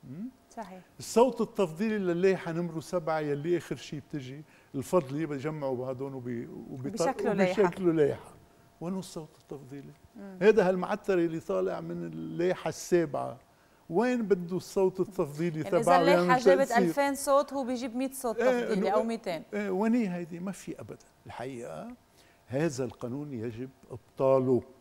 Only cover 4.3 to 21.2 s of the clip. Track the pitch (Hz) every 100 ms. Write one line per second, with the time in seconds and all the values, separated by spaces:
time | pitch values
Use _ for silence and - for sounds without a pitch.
4.3 | 139 151 - _ 139 123 185 131 143 160
5.3 | 147 143 156 135 127 127 131 139 135 123
6.3 | 117 131 - - 139 127 214 - - 233
7.3 | 202 185 180 185 170 180 160 143 127 -
8.3 | - _ _ _ _ 160 190 - 175 151
9.3 | _ _ 151 139 143 143 147 - - 196
10.3 | 185 196 220 185 190 185 202 - 185 170
11.3 | 165 - 190 190 170 170 175 170 160 160
12.3 | 160 175 175 165 - - 175 156 139 131
13.3 | 120 _ _ _ _ _ 170 240 247 208
14.3 | 190 170 180 - - 190 190 175 185 156
15.3 | 147 170 156 151 175 165 180 175 285 180
16.3 | 254 233 185 269 233 330 - 277 269 -
17.3 | 277 285 269 247 254 247 233 262 269 240
18.3 | 220 247 247 226 208 190 208 226 226 196
19.3 | 160 - 208 202 185 220 247 208 175 170
20.3 | 170 190 180 - - 113 - _ _